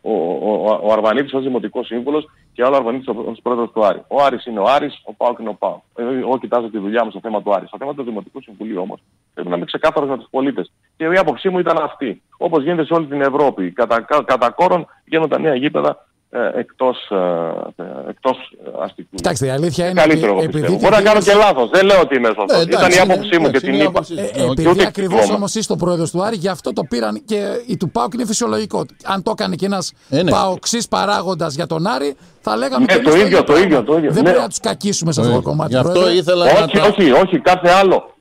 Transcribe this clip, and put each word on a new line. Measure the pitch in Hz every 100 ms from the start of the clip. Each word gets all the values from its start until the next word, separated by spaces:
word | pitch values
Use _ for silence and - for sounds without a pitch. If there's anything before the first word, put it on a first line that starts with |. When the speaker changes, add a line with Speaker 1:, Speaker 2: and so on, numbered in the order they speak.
Speaker 1:
ο, | 90
ο, | 104 82 71 95 101 101
ο, | 107
ο | 104
Αρβανίτης | 107 110 113 143
ως | 135
δημοτικός | 135 123 98 131 117
σύμβουλος | 117 127 151 147 _ _
και | -
άλλο | 123
ο | 139
Αρβανίτης | 117 131 135
ως, | 110 -
ως | 113
πρόεδρος | 120 120 113
του | 113 104
Άρη. | 87 -
Ο | 131
Άρης | 139 120 123
είναι | 110
ο | 101
Άρης, | 135 147 -
ο | -
παοκ | 110 123 120
είναι | 113
ο |
παοκ. | 101 98 87 _ -
Ε, | 120 131
εγώ | 113 127
κοιτάζω | 110 120 110
τη | 107
δουλειά | 98 113
μου | 110
στο | 98
θέμα | 113 104
του | 104
Άρη. | 98 95
Στο | 98
θέμα | 135
του | 143
Δημοτικού | 120 107 95 135
Συμβουλίου | 127 98 107 98
όμως | 95 - _ _ _
πρέπει | - 180
να | 175
είμαι | 170
ξεκάθαρος | - 156 156 139
με | 127
τους | -
πολίτες. | 135 135 110 90 _ _ _
Και | 160
η | 185
άποψή | 170 127 190
μου | 180
ήταν | 170 160
αυτή. | 151 - 131 - _ _
Όπως | 175 160
γίνεται | 139 175 143
σε |
όλη | 170 147
την | 143
Ευρώπη, | 139 139 143 104 92
κατά, | 101 117 117
κα-, | 107 147 110
κατά | 127 120
κόρον | - 175 175 151 _ _
γίνονται | 160 156 135
τα |
νέα | 151 127
γήπεδα, | 147 147 147 147 _ _ _
ε, | 120 107 120
εκτός, | 113 _ 131 120 -
ε, | 98 90 85 82 82 - -
ε, | 87 67 67
εκτός, | - 131 127 - - -
ε, | -
αστικού. | 98 - 170 190
Speaker 2:
Κοιτάξτε, | 180 165 135
η |
αλήθεια | 135 170 165 175
Speaker 1:
Είναι |
Speaker 2:
είναι | 180
Speaker 1:
καλύτερο, | 156 156 110 98
Speaker 2:
ότι |
Speaker 1:
εγώ | 160
πιστεύω. | 156 -
Speaker 2:
επειδή | 196
Speaker 1:
Μπορεί | 185 208
να | 208
κάνω | 208
Speaker 2:
ακριβώς | 190 202
Speaker 1:
και | 214
λάθος, | 139 117
δεν | 180 196
λέω | 196
ότι | 156 135
είμαι | 117
σωστός. | 104 98 185
Speaker 3:
Ε, |
εντάξει, | 165 202
Speaker 1:
Ήταν | 185
η | 180
Speaker 3:
είναι, | 185
Speaker 1:
άποψή | 185 - 170
μου |
και | 151 131
Speaker 3:
εντάξει, | 139
Speaker 1:
την |
Speaker 3:
είναι | 139
η | 151
Speaker 1:
είπα. | 190
Speaker 3:
άποψή | 151
σου. | 165
Speaker 2:
Ε, | - -
Speaker 3:
Ναι, |
οκ. | 170
Speaker 2:
επειδή | 135 160
Speaker 1:
Ούτε | 180 196
Speaker 2:
ακριβώς | 196 190 214
Speaker 1:
κρυβόμαι. | 202 208
Speaker 2:
όμως | 202 220
είστε | 202
ο | 165
πρόεδρος | 175 175 160
του | 175
Άρη, | 202 220
γι' | 185
αυτό | 175 -
το | 208
πήραν | 165 240 220 208 -
και | 208 202 240 240
οι | 170
του | 165
παοκ | 233 240
είναι | 233 226
φυσιολογικό. | 220 226 214 214 196 156 _
Αν | - 196
το | 226
έκανε | - 190 170
και | 196
ένας | 196 165 _ _
Speaker 3:
Ε, | 135
ναι. | 180
Speaker 2:
παοξής | 196 190 185 - 233 -
παράγοντας | 190 196 202 180 175 165 139
για | 170
τον | 160 185
Άρη, | 269 285 269 - _
θα | - 220
λέγαμε | 269 254 254
Speaker 1:
Ναι, |
Speaker 2:
και |
εμείς | - 131
Speaker 1:
το |
Speaker 2:
το | 165
Speaker 1:
ίδιο, | 208
Speaker 2:
ίδιο | 175
Speaker 1:
το |
Speaker 2:
πράγμα. | - 151 190
Speaker 1:
ίδιο, | 143
το | 110 160
ίδιο. | 147
Speaker 2:
Δεν | 165
Speaker 1:
Ναι. | 220
Speaker 2:
πρέπει | 180
να | -
τους | -
κακίσουμε | 220 190 202 196 165
σε | 147
αυτό | 113
Speaker 3:
Ναι. | 104
Speaker 2:
το | -
κομμάτι, | 156 -
Speaker 3:
Γι' | 127
αυτό | 151
Speaker 2:
Πρόεδρε. | 180 180
Speaker 3:
ήθελα | 175 160 180 175
να |
Speaker 1:
Όχι, | 160 160 202
Speaker 3:
τα | 208
Speaker 1:
όχι, | 208 160
όχι, | 135 190 147
κάθε | 180 180 175
άλλο. | 185 196 139 - _